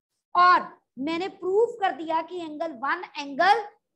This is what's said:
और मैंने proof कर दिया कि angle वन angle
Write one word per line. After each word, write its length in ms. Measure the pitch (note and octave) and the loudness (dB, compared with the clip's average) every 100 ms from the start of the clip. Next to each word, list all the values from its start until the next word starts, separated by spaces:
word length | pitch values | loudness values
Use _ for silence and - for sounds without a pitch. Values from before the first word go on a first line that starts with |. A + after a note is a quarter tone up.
| _ _ _ F4 | _ _ _ 4
और 440 | F4+ F4 - - _ - | 6 6 2 -12 _ -10
मैंने 280 | C#4+ E4 F#4 | -6 -4 -6
proof 420 | - F4+ G4 A#4 A#4+ | -6 -2 2 2 2
कर 100 | F#4+ | -2
दिया 300 | C4+ D#4+ E4 | -2 -4 -4
कि 200 | E4 F4 | -4 -10
angle 300 | D#4+ D4+ E4 | -10 -8 -8
वन 320 | B3+ C#4 E4 F#4+ D4+ | -6 -4 -4 -6 -12
angle 460 | C#4+ C4+ F4+ A4+ G#4+ - _ | -10 0 2 2 0 -14 _